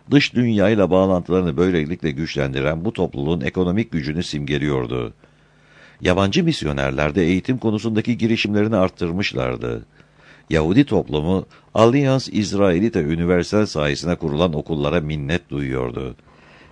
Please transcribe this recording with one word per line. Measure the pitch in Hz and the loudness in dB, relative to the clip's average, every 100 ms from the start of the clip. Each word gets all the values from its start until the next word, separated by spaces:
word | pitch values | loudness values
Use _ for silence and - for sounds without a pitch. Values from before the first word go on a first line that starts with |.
| - | 0
dış | 143 - | 2 2
dünyayla | 113 120 107 98 110 90 | 0 0 2 2 4 4
bağlantılarını | 92 95 90 - 92 87 71 | 4 4 0 0 0 0 0
böylelikle | 92 87 76 87 82 | 2 0 -2 -4 -4
güçlendiren | 67 80 73 69 65 69 80 | -4 -6 -4 -4 -2 -2 -2
bu | 85 | -4
topluluğun | - 85 67 71 85 | -4 -4 -2 -4 -2
ekonomik | 76 95 90 98 117 | -2 -2 0 -2 -2
gücünü | 82 71 78 | -4 -4 -4
simgeliyordu. | 87 76 71 73 73 67 60 62 57 - - _ _ _ _ - - - | -6 -6 -4 -2 0 -2 -2 -6 -6 -12 -20 _ _ _ _ -20 -20 -4
Yabancı | - 90 98 123 | 0 2 2 2
misyonerler | 165 151 76 69 69 65 76 | 0 0 -2 -2 -2 0 0
de | 98 | 2
eğitim | 82 92 - 127 | 2 2 0 -2
konusundaki | 110 104 113 110 117 117 | -2 -2 -2 -2 -2 0
girişimlerini | 113 110 107 104 107 110 | 0 0 0 0 2 2
arttırmışlardı. | 92 - 85 87 101 64 64 62 60 57 55 _ _ _ - - - | 0 -2 -4 -2 -4 -2 -4 -4 -6 -8 -10 _ _ _ -20 -20 -2
Yahudi | 80 78 107 | 0 4 4
toplumu | 143 95 65 73 78 92 - - _ | 4 0 0 -2 0 -2 -4 -16 _
Allianz | - 117 147 139 135 - | 4 6 6 2 0 0
Israelite | 104 98 98 98 85 113 98 73 | -2 0 2 4 4 2 0 0
Universal | 82 85 90 85 104 104 | 0 2 2 2 0 0
sayesinde | 80 73 69 78 85 | 0 0 0 -2 -2
kurulan | 82 73 90 | -2 0 0
okullara | 76 73 78 73 85 | 0 -4 -2 0 0
minnet | 76 76 69 87 - | -2 -4 -4 -4 -4
duyuyordu. | 71 67 65 62 58 65 - _ - - - - | -6 -4 -4 -4 -6 -10 -12 _ -20 -20 -20 -20